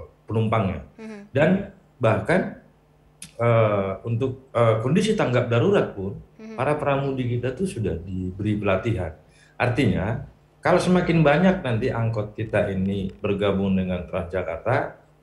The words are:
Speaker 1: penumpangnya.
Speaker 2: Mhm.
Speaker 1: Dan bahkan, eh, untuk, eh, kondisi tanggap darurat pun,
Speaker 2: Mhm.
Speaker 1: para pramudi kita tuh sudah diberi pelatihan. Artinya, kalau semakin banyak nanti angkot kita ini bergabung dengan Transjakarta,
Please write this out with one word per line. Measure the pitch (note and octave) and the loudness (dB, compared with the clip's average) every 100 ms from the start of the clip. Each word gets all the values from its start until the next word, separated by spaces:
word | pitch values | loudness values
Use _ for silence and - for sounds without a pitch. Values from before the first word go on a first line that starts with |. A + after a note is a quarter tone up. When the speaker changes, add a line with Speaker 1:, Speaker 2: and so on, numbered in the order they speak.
| - _ - | -16 _ -4
Speaker 1:
penumpangnya. | A2 A2 A2 F#2+ D2+ - - | -2 0 0 0 -4 -10 -16
Speaker 2:
Mhm. | - G#3 - | -16 -14 -6
Speaker 1:
Dan | C3 D#3+ G3 - - _ _ | 0 2 2 -2 -14 _ _
bahkan, | A2+ G2+ - F3+ - - - _ _ _ _ _ - - | 0 0 0 0 0 -8 -20 _ _ _ _ _ -20 -2
eh, | A#2 A2+ G#2+ G2+ G2 G2 A#2 | 2 4 4 2 -2 -4 -4
untuk, | A#2 C3 - - A#2 | -2 -2 -6 -6 2
eh, | A#2 G#2+ | 4 4
kondisi | B2 F#3 A3 G3+ | 2 2 2 2
tanggap | C3 A#2+ A#2 | 2 0 2
darurat | A#2 F3+ G3 - G2+ | 2 4 4 0 -4
pun, | F#2+ - - - | -8 -8 -14 -18
Speaker 2:
Mhm. | - - | -12 -4
Speaker 1:
para | D3 D3 | -2 0
pramudi | C#3+ C#3 C#3 C3 A#2 A#2+ | 0 0 0 -2 -2 -2
kita | C3 - | -4 -4
tuh | F#3+ | -4
sudah | A#2+ F#2 E2 | -2 -4 -4
diberi | F#2 F#2 F#2 F#2 G#2 G2+ | -6 -6 -6 -4 -2 0
pelatihan. | G2 F#2+ A#2 G2+ E2+ - _ _ _ - | 0 0 0 -2 -4 -10 _ _ _ -4
Artinya, | A#2+ A#2 A#2+ E2 G2+ C3 - - _ _ | -2 2 2 0 -2 -4 -8 -18 _ _
kalau | D3+ F3 | 2 4
semakin | F3 F3+ F3 E3 | 4 2 4 4
banyak | D3 D3+ F#3 - | 4 6 4 2
nanti | C3 A2 B2 | -2 -2 -2
angkot | A#2 A2+ G#2+ G2+ - | 0 -2 -2 -6 -6
kita | G#2+ G#2 F2+ | -2 0 0
ini | F#2+ G2 G2+ F#2 | 0 -2 -2 -4
bergabung | - G2+ F#2+ G2+ G2 G2 F#2+ | -6 -4 0 0 2 2 0
dengan | F#2 F2+ - | 0 -4 -4
Transjakarta, | F#2 E2+ F#2 D#2+ D#2+ A2 C#3 - - _ _ | -6 -4 -4 -4 -4 -2 -2 -2 -10 _ _